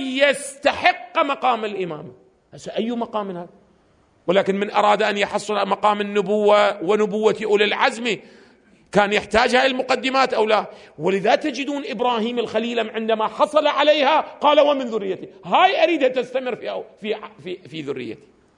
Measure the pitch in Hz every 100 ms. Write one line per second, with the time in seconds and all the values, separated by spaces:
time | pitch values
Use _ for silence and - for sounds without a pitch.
0 | 269 254 285 269 - - 269 - 349 359
1 | - 311 294 269 254 226 214 196 175 151
2 | 151 - _ _ _ 143 180 170 220 240
3 | 226 214 202 175 175 _ _ _ _ _
4 | _ _ - 190 190 196 208 202 208 208
5 | 208 202 196 202 208 208 196 196 208 208
6 | 202 208 190 214 208 208 202 - 165 214
7 | 214 214 220 - 214 202 208 190 262 220
8 | 240 196 - - _ _ _ _ _ 196
9 | 202 202 - 214 254 247 269 254 262 254
10 | 247 262 262 240 220 214 190 - - -
11 | 165 196 196 277 302 247 285 285 294 220
12 | 247 233 226 240 220 220 233 233 220 220
13 | 226 220 214 - 294 302 294 262 294 302
14 | 269 302 - - 277 294 285 277 247 214
15 | 196 185 156 - 170 247 370 403 330 330
16 | 262 254 240 262 254 214 - 190 - _
17 | 208 202 - - 160 175 127 156 139 135
18 | 120 104 _ _ _